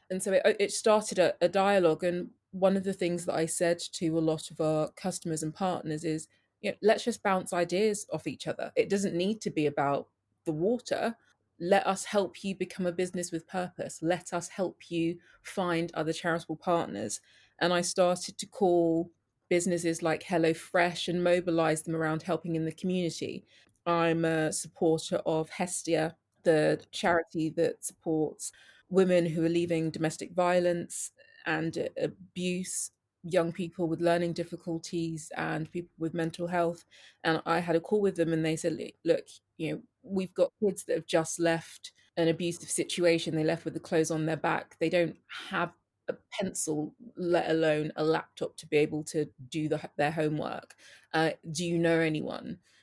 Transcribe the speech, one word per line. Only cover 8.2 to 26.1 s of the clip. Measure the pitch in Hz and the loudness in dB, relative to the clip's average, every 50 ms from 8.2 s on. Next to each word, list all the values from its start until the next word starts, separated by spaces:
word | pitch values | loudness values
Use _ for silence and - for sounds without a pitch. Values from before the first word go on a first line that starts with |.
| - 160 | -6 -6
each | - - - | -8 -6 -6
other. | - - - - - - | -8 -6 -6 -6 -2 2
It | 170 156 - | 2 2 4
doesn't | 185 202 196 185 160 | 2 0 2 0 0
need | 170 180 196 220 214 | 0 0 0 -2 -2
to | - 202 | -4 -4
be | - 160 151 | -2 0 0
about | 147 143 - 139 143 139 - - - _ _ _ _ _ _ _ | 0 0 0 0 0 0 -2 -4 -6 _ _ _ _ _ _ _
the | - | -4
water. | 156 151 170 208 247 233 - - - - - 226 226 - _ _ _ _ _ _ _ - | -2 0 0 0 0 -2 -2 -4 -4 -2 -2 -2 -4 -6 _ _ _ _ _ _ _ -8
Let | 165 175 196 196 - - | -4 -2 -2 0 0 -2
us | 196 190 - | -2 -4 -4
help | - - 208 196 - - - - | -2 0 0 0 -2 -4 -8 -8
you | 196 190 | -8 -6
become | - 185 185 - - 185 | -6 -6 -8 -6 -6 -4
a | 175 | -4
business | 170 180 185 185 - 180 175 175 | -2 -2 -4 -4 -4 -6 -6 -6
with | - 165 - - | -6 -8 -8 -8
purpose. | - 190 180 180 - - - - - - 160 | -8 -6 -6 -6 -8 -10 -10 -10 -8 -4 -2
Let | 160 180 170 - - - | -2 -2 -2 -4 -6 -6
us | 170 165 - | -6 -6 -6
help | - - 190 175 - - - - | -6 -4 -4 -4 -4 -8 -12 -6
you | 170 170 165 165 175 175 - _ - _ | -4 -2 -2 -2 -2 -6 -10 _ -20 _
find | - - - - 185 175 170 165 170 170 - | -16 -10 -6 -4 -2 -2 0 -2 -2 -4 -4
other | 160 160 156 160 | -4 -4 -4 -4
charitable | - - 175 165 170 - - 160 156 | -4 -2 -2 -2 -2 -4 -6 -10 -6
partners." | - 185 175 170 - - - 101 107 107 - - - _ _ _ _ _ _ - | -2 0 0 0 0 -2 -6 -8 -6 -6 -8 -10 -12 _ _ _ _ _ _ -2
And | - 175 180 | 0 2 2
I | 175 | 2
started | 180 180 - - 185 180 180 180 - - - - | 0 0 2 2 4 4 2 0 -2 -8 -10 -10
to | - | -12
call | 196 - - 202 180 175 175 170 165 165 165 175 175 - _ _ _ _ _ _ - | -12 -4 2 2 4 6 6 4 4 4 2 0 -2 -8 _ _ _ _ _ _ 0
businesses | 180 175 175 185 175 170 170 170 165 165 | 0 2 2 2 0 0 0 0 -2 0
like | 175 165 160 - - | 0 0 0 -2 -2
HelloFresh | - 185 165 160 160 165 165 - - - 185 175 175 170 - - - | -2 0 2 4 4 2 0 -2 -2 2 2 2 2 0 -2 -4 -2
and | 170 180 175 | 0 2 2
mobilise | 175 175 180 175 180 165 165 160 160 156 156 - | 4 4 4 2 2 2 2 2 2 2 0 -2
them | - 160 | -2 -2
around | 160 160 156 156 160 156 | -2 0 0 -2 -2 -2
helping | - 165 160 - 175 165 | -2 -4 -2 -2 -2 -2
in | 160 160 | -2 -2
the | 160 | -4
community. | 160 - - 185 180 185 180 165 156 - - - - - - _ _ _ _ _ _ _ _ | -4 -4 -2 -2 0 0 0 -2 -2 -4 -6 -8 -8 -10 -14 _ _ _ _ _ _ _ _
I'm | 170 170 170 165 170 165 165 165 | 0 2 2 4 4 2 2 2
a | 160 165 160 156 156 180 | 2 2 2 0 0 -2
supporter | - - 160 - - 190 165 160 160 - - 185 - - | -4 -6 -8 -4 0 2 2 2 2 0 -2 -2 -2 0
of | - 165 160 160 - | 0 0 0 -2 -4
Hestia, | - - 185 180 175 - - 160 165 156 156 165 | -4 -4 -4 -4 -4 -4 -2 0 2 2 2 0